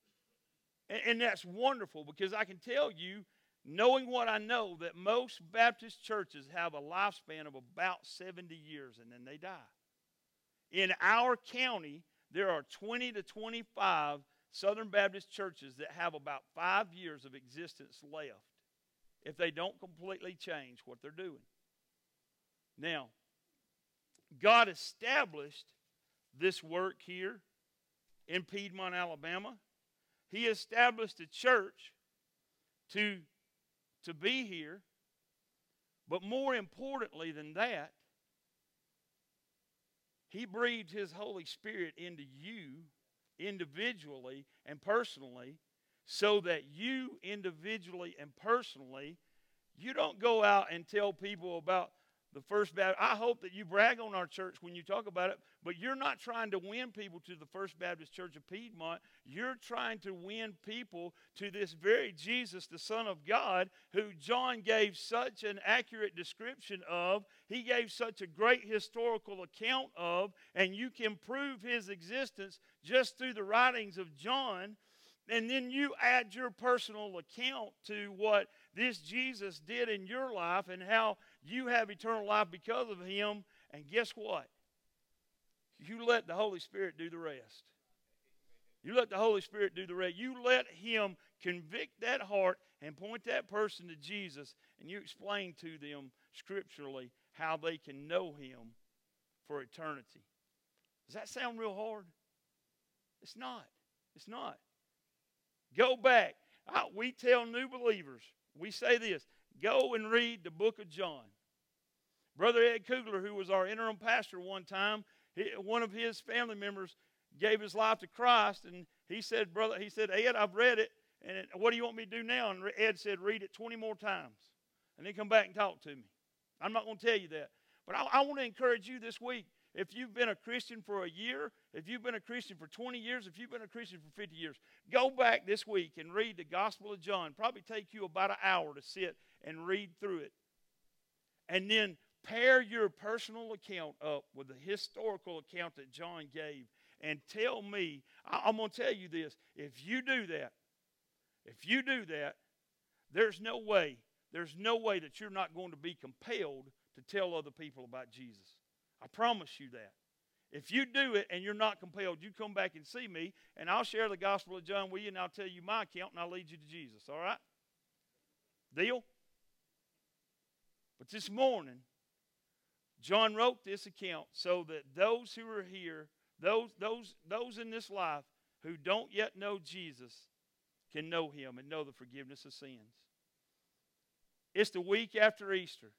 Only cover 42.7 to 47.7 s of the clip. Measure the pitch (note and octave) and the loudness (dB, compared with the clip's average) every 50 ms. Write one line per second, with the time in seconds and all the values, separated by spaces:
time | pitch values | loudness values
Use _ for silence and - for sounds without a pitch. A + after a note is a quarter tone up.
42.7 | C3 D#3 E3 D3+ _ _ _ _ _ _ _ _ _ - E3+ G3+ G3+ F#3 F3 C#3+ | -16 -18 -20 -20 _ _ _ _ _ _ _ _ _ -10 -8 -6 -6 -6 -8 -8
43.7 | C3+ F3 A3 B3 B3 F3+ D3+ D3 C#3 C3 B2 B2+ C3+ C#3 C#3 _ _ _ - C3+ | -6 -4 -4 -4 -4 -6 -10 -16 -14 -14 -14 -14 -14 -14 -16 _ _ _ -16 -16
44.7 | D3+ C#3 - G3 G#3 A#3+ A#3+ - - - C3+ B2+ B2 B2+ B2 C3 D#3 - _ _ | -14 -4 0 2 2 2 2 0 -6 -14 -16 -16 -16 -16 -16 -18 -18 -20 _ _
45.7 | _ _ _ _ _ _ _ - - - G3+ G#3 G#3 G#3 F3 F3 E3+ D3+ C#3 C#3 | _ _ _ _ _ _ _ -10 0 4 6 6 6 6 4 2 0 0 -2 -8
46.7 | C#3+ E3 G#3+ B3 C4+ C4 B3+ B3 - - - F#3 G#3 G#3 F#3 F#3 E3 D#3 E3 G#3 | -10 -6 -4 -2 -2 -2 -4 -8 -10 -12 -10 -10 -8 -6 -6 -8 -8 -8 -6 -6